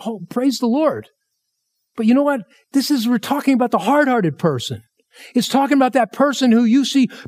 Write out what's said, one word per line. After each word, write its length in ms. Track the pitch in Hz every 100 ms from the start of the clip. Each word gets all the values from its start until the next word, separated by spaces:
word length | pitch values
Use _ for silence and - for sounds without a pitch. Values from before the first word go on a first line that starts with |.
oh, 160 | 220 214 175
praise 300 | 240 269 233
the 80 | 240
Lord. 420 | 262 311 113 - _ _ _ _ _ _ _ _ -
But 80 |
you 80 | 220
know 120 | 254
what? 180 | 285 277 185 _ _
This 180 | 269 247
is, 180 | 285 220
we're 80 | 240
talking 380 | - 285 269
about 160 | 262 240
the 80 | 214
hard-hearted 600 | 180 294 285 240 175 139
person. 440 | 170 131 - 101 - _ _ - -
It's 140 | 247 -
talking 280 | 262 277 285
about 160 | 254
that 180 | 247 226
person 400 | - 285 247 254
who 120 | 226
you 200 | 240 262
see 240 | 262 277 254 -